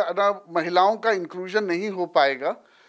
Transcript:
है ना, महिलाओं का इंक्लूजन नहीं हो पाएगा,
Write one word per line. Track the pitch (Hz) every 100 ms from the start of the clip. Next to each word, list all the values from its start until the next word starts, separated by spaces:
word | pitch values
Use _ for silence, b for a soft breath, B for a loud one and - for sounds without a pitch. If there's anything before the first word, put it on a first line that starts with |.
है | 175
ना, | 180 202 196 170
महिलाओं | 170 165 175 196 220
का | 226
इंक्लूजन | 196 160 180 185 208
नहीं | 202 170 208
हो | 190 170
पाएगा, | 170 139 131 147 226 b b